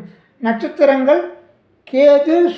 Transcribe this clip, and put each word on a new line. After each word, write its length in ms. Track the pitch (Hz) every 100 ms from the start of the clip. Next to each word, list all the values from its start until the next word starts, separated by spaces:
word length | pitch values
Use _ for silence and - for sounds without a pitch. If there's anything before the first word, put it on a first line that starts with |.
| - - _ _
நட்சத்திரங்கள் 800 | 226 226 311 - 285 269 262 339 349 - _ _ _ _ -
கேது, 480 | 262 285 285 294 339 349